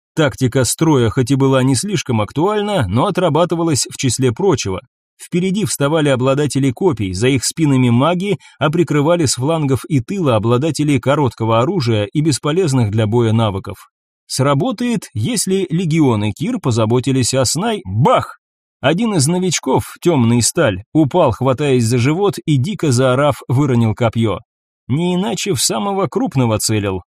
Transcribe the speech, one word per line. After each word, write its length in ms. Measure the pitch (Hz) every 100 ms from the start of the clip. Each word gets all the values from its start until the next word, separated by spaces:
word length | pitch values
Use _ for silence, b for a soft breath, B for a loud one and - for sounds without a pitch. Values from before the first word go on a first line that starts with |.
| _ -
Тактика 480 | 147 - 131 135
строя 440 | 123 - 160 139 117
хоть 220 | 135 123
и 60 | 135
была 260 | 135 135
не 140 | 127 127
слишком 440 | 190 175 - 113
актуальна, 640 | 104 135 190 208 208 196 95
но 180 | 110 196
отрабатывалась 800 | 185 180 160 175 170 165 139 -
в 80 | -
числе 360 | 165 - 131
прочего. 480 | 117 190 135 98 92 - _ _ _
Впереди 420 | - 175 190 196
вставали 440 | 170 - 143 160 147
обладатели 640 | 127 131 135 147 135 135
копий, 400 | - 175 120 95
за 160 | 90 123
их 160 | 135
спинами 460 | - - 151 131 123
маги, 480 | 120 151 180 202 185 B B
а 120 | 151
прикрывали 560 | 170 160 151 143 175 143
с 80 |
флангов 500 | - 135 165 143 131 -
и 120 | 143
тыла 340 | - 196 151
обладатели 640 | 113 113 123 160 143 151 135
короткого 640 | 127 147 131 - 113 113
оружия 460 | 131 196 120 107 104
и 140 | 156
бесполезных 680 | 160 139 147 165 175 131 107
для 160 | 107 110
боя 260 | 120 113
навыков. 580 | 110 113 95 98 95 - _ _ _ -
Сработает, 840 | - 135 139 233 240 240 226 -
если 540 | 107 139 247 - 190 185
легионы 640 | 165 180 160 139 107 104
Кир 260 | - 190 226
позаботились 760 | 147 113 110 123 131 131 117
о 100 | 131
снай-, 380 | 131 156 226 214
бах! 560 | 92 104 190 214 - - _ _ _ _
Один 300 | 139 170 226
из 160 | 190 135
новичков, 680 | 180 185 - - 196 - -
тёмный 400 | 175 151 113 120
сталь, 440 | - - 139 95 -
упал, 380 | 151 143 180 147
хватаясь 520 | - 131 127 147 127
за 140 | 113 123
живот, 380 | 127 160 202 - -
и, 100 | 143
дико 360 | 147 208 160
заорав, 500 | 120 131 127 147 - -
выронил 480 | 131 147 120 113
копьё. 440 | 104 117 117 113 92 - _ _ _ -
Не 280 | 143 175 180
иначе 360 | 208 202 202
в 80 | 143
самого 460 | - 220 202 196 185
крупного 520 | 196 247 135 120 107
целил. 440 | - 110 101 92 -